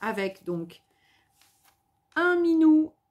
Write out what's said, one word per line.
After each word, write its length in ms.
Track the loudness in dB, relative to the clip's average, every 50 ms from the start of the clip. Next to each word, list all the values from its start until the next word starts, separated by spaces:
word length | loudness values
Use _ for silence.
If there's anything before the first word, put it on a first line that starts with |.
avec 420 | -10 -10 -8 -8 -8 -8 -10 -12 _
donc 380 | -10 -10 -10 -10 -14 -18 _ _ _ _ _ _ _ _ _ _ _ _ _ _ _ _ _ _ _ _ _ _ _ _ _ _ _ _
un 220 | -2 -2 0 0
minou 560 | 0 0 0 2 4 4 4 4 4 2 -2 -8 _ _ _